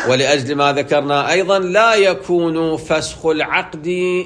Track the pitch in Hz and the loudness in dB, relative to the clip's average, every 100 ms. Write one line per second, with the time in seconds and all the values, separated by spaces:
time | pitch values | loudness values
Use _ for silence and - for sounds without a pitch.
0 | - 131 135 147 127 143 143 139 139 147 | 0 0 2 0 0 0 2 0 0 0
1 | 143 143 131 170 185 196 185 190 226 220 | 2 0 2 0 2 0 2 2 4 4
2 | 196 180 - 175 170 160 165 156 - 156 | 2 0 -2 0 0 0 -2 -4 -2 -2
3 | 147 - 165 156 143 160 185 160 151 180 | -4 -4 -2 -2 0 -2 -4 -8 -6 -2
4 | 180 180 | -2 -2